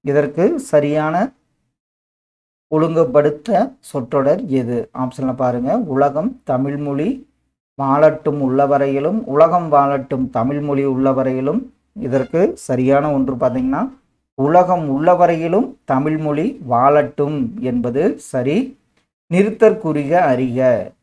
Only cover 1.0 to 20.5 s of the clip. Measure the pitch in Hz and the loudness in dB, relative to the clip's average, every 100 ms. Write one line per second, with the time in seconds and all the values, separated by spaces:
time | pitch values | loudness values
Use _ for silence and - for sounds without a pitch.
1 | 156 170 254 _ _ _ _ _ _ _ | -2 -2 -4 _ _ _ _ _ _ _
2 | _ _ _ _ _ _ _ 156 165 160 | _ _ _ _ _ _ _ 0 0 2
3 | 151 143 147 147 - 196 262 - - 151 | 4 4 2 -2 -2 0 0 -6 -10 -8
4 | 123 254 135 156 214 131 117 120 110 - | -2 0 2 0 0 -2 -2 -4 -6 -6
5 | 127 - 131 123 127 123 127 214 185 131 | -8 -4 -6 -2 -2 -2 -2 -2 -2 0
6 | 143 139 208 - - 131 139 143 147 139 | 0 0 -4 -8 -4 -2 -2 -4 -4 -4
7 | 175 269 - _ _ _ _ - 135 143 | -4 -6 -12 _ _ _ _ -6 0 4
8 | 156 151 160 147 135 131 139 139 139 135 | 4 4 -4 -2 0 2 2 2 0 0
9 | 151 220 - 139 160 175 165 147 139 139 | -2 -4 -2 4 4 4 2 2 2 -2
10 | 131 131 127 120 123 147 147 139 139 127 | -4 -4 -2 -2 -2 -2 -2 0 0 0
11 | 135 131 131 131 135 202 - _ _ - | 0 2 0 -2 -2 -4 -6 _ _ -10
12 | 127 131 - 165 190 - - 127 131 139 | -4 -2 -2 0 0 -2 -6 -2 2 2
13 | 151 143 131 123 127 123 127 143 269 - | 2 -2 -2 -2 -4 -2 -4 -2 -6 -8
14 | _ _ _ - 139 175 175 175 151 135 | _ _ _ -4 2 2 2 0 -2 0
15 | 165 180 170 165 165 190 262 - - 135 | 2 4 2 2 0 -2 -2 -8 -4 -2
16 | 151 156 151 147 202 - 123 120 135 147 | 0 -2 -2 -2 -4 -6 -2 2 4 4
17 | 147 - 143 151 117 - 127 120 120 127 | 0 -4 -4 -2 -6 -4 -4 -2 -2 0
18 | 196 - - 131 123 175 269 - _ _ | -2 -2 -6 -4 0 -2 -4 -10 _ _
19 | _ _ _ 175 208 - 220 190 160 147 | _ _ _ 0 0 4 2 4 -2 -2
20 | 139 170 160 127 127 | 0 2 2 2 0